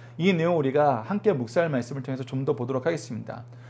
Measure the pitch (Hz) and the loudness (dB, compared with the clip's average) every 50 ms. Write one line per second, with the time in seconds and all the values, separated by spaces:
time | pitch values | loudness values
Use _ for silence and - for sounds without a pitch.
0 | - - - - 165 196 190 160 160 175 175 160 139 135 127 147 147 143 127 110 | -20 -14 -4 2 2 2 4 4 2 2 2 2 2 4 4 4 4 4 4 2
1 | 110 - 196 208 - 214 180 127 120 110 - 180 170 160 143 123 117 - 143 135 | -2 -2 -4 0 2 2 2 2 -2 0 0 0 2 2 0 -2 -2 -4 -6 -8
2 | 127 - 131 127 127 127 135 131 135 151 139 120 123 127 131 127 123 165 170 147 | -6 -6 -6 -6 -6 -4 -4 -2 0 0 0 0 -2 -2 -2 -2 0 0 -2 -2
3 | - - 117 107 113 - - 113 - - - - - | -6 -8 -8 -8 -8 -10 -10 -12 -14 -16 -20 -20 -20